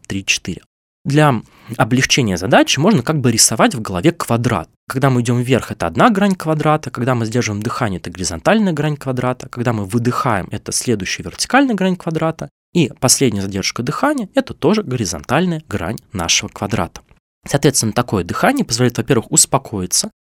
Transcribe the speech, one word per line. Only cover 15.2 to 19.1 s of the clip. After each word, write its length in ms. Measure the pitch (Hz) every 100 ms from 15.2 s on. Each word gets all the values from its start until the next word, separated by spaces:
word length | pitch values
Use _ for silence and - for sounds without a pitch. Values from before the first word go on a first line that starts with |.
| - 135 185 156 -
грань 280 | - 87 117 -
нашего 380 | 92 85 - 104
квадрата. 520 | - 101 101 85 - - _ _ _ -
Соответственно, 460 | 139 151 - 110
такое 320 | 110 123 104 90
дыхание 400 | - 196 277 -
позволяет, 320 | 117 123 -
во-первых, 340 | -